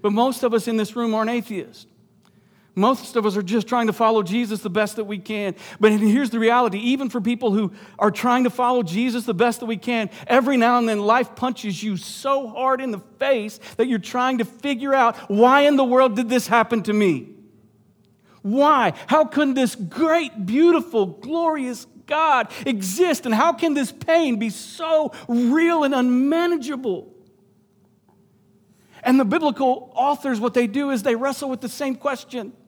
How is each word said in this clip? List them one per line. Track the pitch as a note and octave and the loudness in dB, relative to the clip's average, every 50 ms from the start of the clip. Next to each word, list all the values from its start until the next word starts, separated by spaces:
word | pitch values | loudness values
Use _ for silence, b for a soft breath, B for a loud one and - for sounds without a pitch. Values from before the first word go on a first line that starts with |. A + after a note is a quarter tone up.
But | B G#3 G3+ | B 0 2
most | A3 B3 C4+ B3 - C4 | 2 2 0 0 0 -2
of | A#3+ A3 | 0 0
us | A3+ - A#3 | 0 -2 0
in | A3+ A3 | -2 -2
this | G#3 G#3 G#3+ | -2 -4 -4
room | A#3+ A#3 A3+ G#3+ | -4 -2 -2 0
aren't | A3 A3 A3 | -2 -2 -2
atheists. | A#3+ A#3+ - - G#3 F3+ C#3 A#2 - - - _ _ _ _ _ _ _ _ b b b b b b b b b b | -2 -4 -6 -6 -8 -10 -10 -12 -14 -20 -20 _ _ _ _ _ _ _ _ b b b b b b b b b b
Most | F#3 G3 B3 C4+ - - - - | 0 2 2 2 0 -4 -6 -4
of | A#3 G#3+ | -2 0
us | G#3+ F#3+ | 0 0
are | G#3 F#3+ | -2 -2
just | F3 A3 A#3 G3 - | -2 -2 -2 0 0
trying | B3+ A#3+ A#3 A3 | 0 0 0 0
to | G3 | 0
follow | - A#3 A3 A3+ A3 | 2 2 2 2 2
Jesus | G3 E3+ G3+ A#3+ A#3+ G3+ A3 G3 | 0 0 -2 -2 -2 -2 -4 -6
the | - G#3 | -6 -4
best | F3 A3 G#3 G#3 - A3+ | -2 -2 -2 -2 -4 -8
that | G#3+ | -8
we | G3 G#3 F#3+ | -8 -8 -10
can. | - - G#3+ G#3 G#3 G3 - B B B B B | -8 -8 -6 -6 -4 -6 -8 B B B B B
But | G#3 G#3+ G#3+ | 4 4 4
here's | G#3+ A3 G#3 G#3 C4+ C#4+ A3 | 4 2 4 4 2 2 0
the | A3+ A3+ | 0 0
reality. | A3+ A3+ A#3+ B3 B3 A3 F3+ G3+ | 2 4 4 4 2 2 0 -2
Even | A3+ A#3+ C4+ C4+ C#4 A3+ | -2 0 0 0 -2 -4
for | - A#3+ | -4 -4
people | F#3 A#3 A#3+ A3+ C4 G#3+ | -2 -2 -2 -2 0 0
who | G3 G#3+ G#3+ F3+ B B B B B B | 0 0 0 -2 B B B B B B
are | - G#3 | 0 0
trying | G#3 - - B3 A#3+ B3+ B3+ | 0 0 0 0 2 2 0
to | B3 | 0
follow | - - B3 A#3+ B3+ B3 A3+ | 0 0 0 0 0 0 -2
Jesus | D#3+ E3+ G#3+ B3 B3+ A3 B3 - | -2 -2 -2 -2 -2 -2 -4 -4
the | B3 G#3+ | -4 0
best | E3+ A#3+ A#3+ A#3 - | 0 2 0 0 -2
that | B3 | -6
we | A3 A3+ F#3+ | -8 -8 -6
can, | - A#3+ A#3+ A3+ G#3+ - B B B B | -4 -4 -4 -2 -4 -6 B B B B
every | A#3 C4 B3 C#4 C#4 B3 | 2 4 4 4 2 2
now | A3+ A#3+ B3 B3 | 4 4 4 2
and | A#3 A3+ | 2 0
then | G#3+ G#3 | -2 0
life | G3+ G#3 A3+ B3+ B3 - - | 0 2 2 2 0 -2 -6
punches | - B3 B3+ A#3+ - - G#3 F#3 D3+ | -6 -4 -4 -4 -4 -6 -8 -6 -6
you | G#3 G#3+ G3 E3+ | -6 -6 -6 -6
so | - - - - - C4+ C#4 C#4 C4+ A3 | -8 -12 -14 -8 -4 -2 -2 -2 -4 -6
hard | G#3+ - C4 C4 C4 B3+ | -8 -4 -2 -2 0 -2
in | C4+ B3+ | -2 -6
the | G#3+ F#3 - - _ - | -6 -8 -10 -12 _ -4
face | - E4 C4+ A3+ G#3 G#3+ - - B B B B | 0 0 0 0 -2 -6 -12 -14 B B B B
that | A3+ B3+ | -2 0
you're | A#3+ G#3 | 0 -2
trying | - - - B3 B3 C4 C4 A#3 | -4 -4 -2 -2 0 0 0 0
to | A3 | -2
figure | - - - - C#4+ C#4 A3+ C#4 C#4 C4+ | -4 -6 -8 -4 -4 -4 -4 -2 0 2
out, | C4+ A#3+ A#3 - B B B | 4 4 2 0 B B B
"Why | G3+ G#3 A#3 B3 C4 C#4+ | 2 4 6 6 6 6
in | C#4+ D4 D4 | 6 6 4
the | C4+ C4+ | 4 2
world | A#3+ B3 B3+ C4 B3+ G3+ | 4 4 4 4 4 2
did | A#3 B3 A3 | 0 -2 0
this | B3+ B3 - - | 0 0 0 2
happen | G#3 G#3 G#3+ A3 A#3+ A3 E3+ | 2 2 2 2 0 -2 -2
to | G#3+ G#3 | 0 0
me? | G#3 G#3 F#3 D3+ B2+ - - - - - - _ _ _ _ _ _ _ _ _ _ _ _ _ _ b b b b b | 2 2 2 0 -2 -4 -12 -20 -20 -20 -20 _ _ _ _ _ _ _ _ _ _ _ _ _ _ b b b b b
Why? | G3 A3 C4+ C#4 D4+ D4+ C4+ A3+ F3+ - B B B | -2 2 4 4 4 4 4 2 0 -2 B B B
How | C4 D#4 D4+ | 2 2 2
can | D#4 - C#4+ D4+ C#4 B3+ | 2 0 0 0 0 2
this | C4+ C4 G#3+ - | 0 0 0 -2
great, | - G3 D#3+ - A#3 D#4+ D#4+ D#4+ E4+ D#4 A#3+ A3+ A3 F#3 | -4 -10 -8 -4 -2 0 2 2 2 0 -2 -8 -8 -6
beautiful, | F3+ A3 C#4 E4 F4 E4 D#4+ E4+ - - A3 G3 F3+ | -2 2 4 4 4 4 4 0 0 0 0 0 -2
glorious | D#3 - - B3 D#4+ E4+ E4+ D#4+ D#4 D4 C4 B3+ A#3+ - - - - - - | -4 -12 -10 -6 -4 -2 0 0 -2 -2 -4 -6 -8 -10 -12 -20 -20 -16 -8
God | - D4 D#4 D#4+ D#4 C#4 B3 A3 - B B A3+ | -4 -2 0 2 2 2 2 0 -2 B B -4
exist? | C4+ B3 G3 F#3+ F#3 F#3+ C#4 F4+ F4 D4 - - | -4 -4 -4 -4 -4 0 0 2 2 0 -2 -2
And | B3 A3 | -2 0
how | A3 C#4+ E4+ E4 | 2 2 2 0
can | E4 E4+ E4 C#4+ | 0 -2 -2 0
this | C#4+ C4 - | 0 -2 -4
pain | - - - - D#4+ E4+ E4 C#4 A#3 G#3 | -6 -8 -2 0 2 2 2 0 -2 -2
be | A3+ A3 | -4 -6
so | F#3 - - - - - D#4+ D#4+ E4 D#4 D#4 - B B B B | -6 -8 -14 -16 -14 -8 -4 0 0 0 0 -2 B B B B
real | A#3 A#3+ B3 A#3 C4+ D#4+ E4+ E4 E4+ D#4+ D4 | 0 0 2 2 2 2 2 2 2 2 0
and | C4+ C#4 | 0 0
unmanageable?" | B3+ B3 B3 B3 B3 C4+ C#4+ D#4+ E4+ F4 F4 F4 D4+ A#3 C#4+ C#4+ B3+ C4 A3+ F#3 D3 - - - _ _ _ _ _ _ _ _ _ _ _ _ _ _ _ _ _ _ _ _ _ _ _ _ _ _ _ _ _ _ _ b b b b b b | 2 2 2 2 2 2 2 0 0 0 0 0 -2 -4 -6 -8 -6 -4 -6 -6 -6 -8 -14 -20 _ _ _ _ _ _ _ _ _ _ _ _ _ _ _ _ _ _ _ _ _ _ _ _ _ _ _ _ _ _ _ b b b b b b
And | b B3 B3+ C4+ | b 4 4 4
the | C4 | 4
biblical | G3 C4 E4+ D#4 D4 G#3+ - C4+ B3+ B3 - - - - | 4 2 2 2 0 0 2 0 0 0 0 -4 -8 -2
authors, | A3+ B3+ C#4+ D4 C#4+ - C#4 B3 G#3 | 0 0 0 0 0 -2 -4 -2 -2
what | A3+ A#3+ - | -2 -2 0
they | B3 A#3+ G#3+ | 0 0 0
do | G3 C#4 C#4+ C#4 | 0 -2 -2 -2
is | C4+ A3 | -2 -2
they | G3 C#4 A#3 | 0 0 0
wrestle | A3+ C4 C#4 C4+ - C#4+ C4+ | 0 0 -4 -4 -4 -6 -8
with | B3+ - | -8 -8
the | - A#3+ | -8 -10
same | - - D4 C4+ C4 | -8 -6 -6 -6 -6
question. | C4 - C#4+ C4 B3+ - - - B3 G3+ A3 - _ _ | -4 -4 -6 -6 -6 -10 -12 -10 -10 -10 -12 -14 _ _